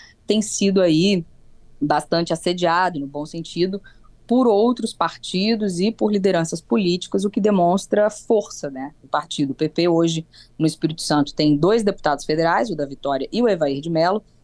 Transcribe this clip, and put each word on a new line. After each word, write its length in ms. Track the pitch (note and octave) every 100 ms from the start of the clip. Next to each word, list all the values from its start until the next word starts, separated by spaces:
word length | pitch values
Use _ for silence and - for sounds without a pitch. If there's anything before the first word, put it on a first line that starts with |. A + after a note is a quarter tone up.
| - _ -
tem 160 | G#3+
sido 400 | G#3 - G3 G3
aí 440 | F3+ D#3 F#3+ F#3+ - - - - - -
bastante 500 | C#3+ D3+ - E3 E3+
assediado, 640 | E3 F3+ F3 F3 E3+ F#3 D#3
no 80 | C#3
bom 200 | C#3+ D3+
sentido, 560 | E3+ D#3+ E3 F#3 G3 - - - - -
por 220 | B3 B3
outros 460 | G3+ A#3 A#3+ A3
partidos 880 | - E3 - - F#3 G#3 A3+ G#3 F3
e 100 | G3+
por 180 | G#3+ A3
lideranças 520 | G3+ F#3+ F3 E3 E3+
políticas, 640 | - A#3 F3+ F#3 - G3 G3+
o 40 |
que 120 | G#3+
demonstra 640 | G#3 G3 F3 F#3 - G#3 G#3+
a 20 |
força, 600 | G#3+ - A3 G#3 - D3
né, 240 | C3 C#3 -
do 80 | -
partido. 420 | D3 - - C#3
O 40 | C3
P 120 | D#3
P 220 | - F3
hoje, 360 | E3 E3+ D#3+ - - - -
no 80 | D#3
Espírito 360 | - E3 D#3+
Santo, 340 | - D3 C#3+ -
tem 220 | D3+ D3
dois 260 | F3 A3+
deputados 400 | G3+ - D#3 C#3
federais, 460 | - D#3 E3 G3 A#3
o 60 | D#3
da 80 | C#3
Vitória 420 | C3+ C#3+ C3+ C3+
e 120 | G#3
o 80 | A#3+
Evair 320 | F#3 D3 C#3
de 80 | E3
Mello, 340 | D#3+ E3+ G#3+ - _